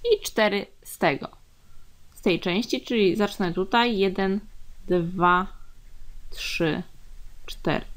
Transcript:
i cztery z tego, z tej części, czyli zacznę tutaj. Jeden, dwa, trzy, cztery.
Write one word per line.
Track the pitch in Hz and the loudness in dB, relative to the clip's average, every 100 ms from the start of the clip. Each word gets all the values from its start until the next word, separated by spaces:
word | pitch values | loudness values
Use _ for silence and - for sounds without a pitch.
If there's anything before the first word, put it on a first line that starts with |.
| 480 | 4
i | 415 | 2
cztery | - - 214 202 - - | 2 2 4 2 -4 -14
z | - - | -18 2
tego, | 170 139 - - - - - - - - - | 2 2 -6 -14 -20 -20 -16 -14 -14 -18 -20
z | - | -2
tej | 220 165 | 2 2
części, | 185 180 - 247 | 2 0 0 -4
czyli | - 233 196 214 | 0 4 4 4
zacznę | 202 - 180 | 0 0 -2
tutaj. | 170 190 233 240 202 | 0 2 4 4 4
Jeden, | 196 190 190 202 - - - - - | 2 2 0 0 -4 -12 -12 -12 0
dwa, | 180 170 185 175 180 196 - - - - - - - - | 2 2 2 4 4 2 -8 -14 -16 -16 -10 -10 -8 -10
trzy, | - - - 165 156 - - - - - - - | -6 -6 0 0 0 -6 -16 -16 -14 -14 -12 -12
cztery. | - - 143 - | -4 -2 -2 -4